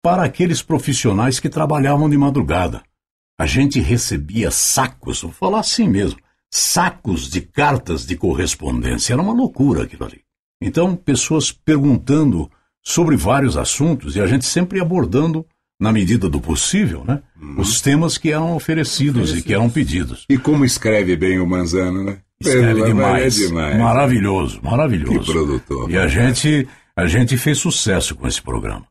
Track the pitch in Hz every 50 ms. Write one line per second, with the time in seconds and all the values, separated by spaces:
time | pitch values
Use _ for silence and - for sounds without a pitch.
0 | - 170 180 185 175 135 - - 180 175 160 - - - 165 147 - - 131 -
1 | - 117 98 98 117 131 131 - - 147 123 160 156 147 151 147 139 143 143 143
2 | 156 151 147 143 143 143 135 139 95 71 80 90 90 - 58 53 _ _ _ _
3 | _ _ _ _ _ _ _ - 80 76 - 131 139 139 139 127 90 76 120 120
4 | - - 101 73 73 76 98 117 101 82 - - - - - 147 131 123 - -
5 | - - - - - 85 - - 185 185 202 214 - - - - 226 170 101 98
6 | 101 85 - - _ _ _ _ _ _ - - - - - 180 175 180 - -
7 | - 117 90 - - 69 78 90 - - _ - 147 147 143 120 - - 82 67
8 | 58 64 90 - - 92 69 64 - - - - 78 71 62 60 60 62 60 58
9 | - - 120 135 180 208 233 240 262 - - - 135 143 98 67 58 - - -
10 | 60 - - - _ _ _ _ _ _ _ _ - 95 - 160 170 190 180 170
11 | _ - 135 120 - - 156 156 143 - - _ _ - 156 143 139 143 123 90
12 | - - 143 156 156 139 95 82 73 - _ _ _ _ _ _ _ - - 160
13 | 175 160 147 98 82 98 127 139 139 120 76 71 - - - - 139 165 156 -
14 | 73 71 71 101 101 90 123 131 123 - - 170 180 175 190 190 180 160 185 175
15 | 123 85 95 135 156 165 156 160 160 _ _ _ _ _ _ _ 98 110 110 110
16 | 95 85 113 120 95 87 71 71 60 80 78 - - - - 202 214 127 80 69
17 | 69 110 135 143 - _ _ - 78 73 71 - 95 101 110 - - - - 180
18 | 170 156 - - - 160 151 156 160 170 170 147 - - 160 160 147 - - -
19 | 139 147 135 120 95 - 82 85 - - 104 98 117 120 120 156 113 69 73 92
20 | 73 62 62 - - - 139 135 - 151 151 143 139 120 - - - 110 110 104
21 | 98 90 92 78 92 95 92 92 90 87 90 90 90 82 85 92 92 92 90 95
22 | 98 98 98 95 _ _ _ _ - 156 131 127 120 113 113 110 110 113 110 101
23 | - - - - 131 131 110 101 101 87 82 82 80 76 82 110 117 113 113 131
24 | 143 127 127 110 98 101 98 95 78 64 - - 62 69 113 127 156 127 110 82
25 | 71 62 - - - - 80 82 76 71 69 62 - - 71 65 62 71 85 95
26 | 92 76 71 101 120 131 120 - - 151 151 147 127 127 - - _ _ _ -
27 | 87 85 85 117 123 - 135 123 - 151 147 - - 175 - - - 110 95 85
28 | - - - - - 62 60 - - - 62 55 50 52 50 50 - _